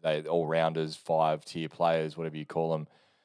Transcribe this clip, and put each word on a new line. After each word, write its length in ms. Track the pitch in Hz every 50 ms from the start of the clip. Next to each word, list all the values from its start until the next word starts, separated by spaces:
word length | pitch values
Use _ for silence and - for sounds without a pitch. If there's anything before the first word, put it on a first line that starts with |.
| 82
they 180 | 80 78 78
all-rounders, 720 | 78 76 85 85 80 76 80 82 80 82 80 80 80 78 78
five-tier 720 | - - - 82 80 80 78 78 76 - - - 85 80
players, 480 | 73 - - 87 82 82 80 78 78 76
whatever 220 | 82 82 80 76
you 80 | 78 76
call 280 | - - 82 82 80 80
'em. 140 | 78 76 - _ _ _ _ _ _